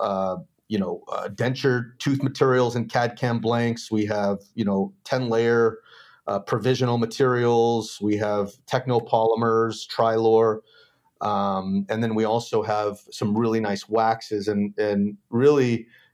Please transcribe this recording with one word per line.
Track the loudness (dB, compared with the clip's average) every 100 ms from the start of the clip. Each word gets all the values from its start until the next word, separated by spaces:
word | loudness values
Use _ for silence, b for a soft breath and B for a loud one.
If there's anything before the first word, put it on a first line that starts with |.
uh, | -2 -2 -2 -4 -10 _ -4
you | -2
know, | -2 -6 -8
uh, | -8 -6
denture | -4 -4 0 0 0 -2 -6
tooth | -2 -2
materials | -2 0 2 4 2
and | 0 -2
cad | 0 -2 -2
cam | -4 -2
blanks. | 0 0 0 -4 -4
We | -2 0
have, | 0 -2 -2 -6
you | -4
know, | -2 0 -2 -6
ten | -4 -2 0
layer, | 2 4 4 2 0 B B B B -6
uh, | -6
provisional | -4 -2 0 0 0 0
materials. | 0 2 2 4 4 4 4 2 -4 -4
We | -2 0
have | 0 0 -2 -8 -4
technopolymers, | -4 0 -2 0 2 2 2 2 2 0 -4 -6
Trilor. | 0 2 2 4 4 4 0 -6 b b b b -8
Um, | -4 -2 -2 -2 -2 -2 -2
and | -2
then | -2 0
we |
also | 0 0 -2 -2
have | 0 -2 -2 -6 -12
some | -4 -2 0
really | 0 0
nice | -2 -4 -2
waxes | 0 2 0 -4 -6 -2
and, | -2 -2 -2
and | 0 0 -2 -4 _
really, | 2 4 4 4 0 -4 b b